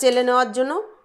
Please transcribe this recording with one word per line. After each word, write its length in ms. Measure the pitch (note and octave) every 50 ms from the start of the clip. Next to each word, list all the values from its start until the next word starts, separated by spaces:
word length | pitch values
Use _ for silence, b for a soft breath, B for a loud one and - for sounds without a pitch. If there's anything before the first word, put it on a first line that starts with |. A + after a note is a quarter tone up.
চেলে 200 | C#4 B3+ B3 B3 B3 B3
নেওয়ার 220 | B3 B3+ B3+ A#3 G#3 B3
জন্য 160 | C4 C4+ D4+ F#4+ G#4+ - - _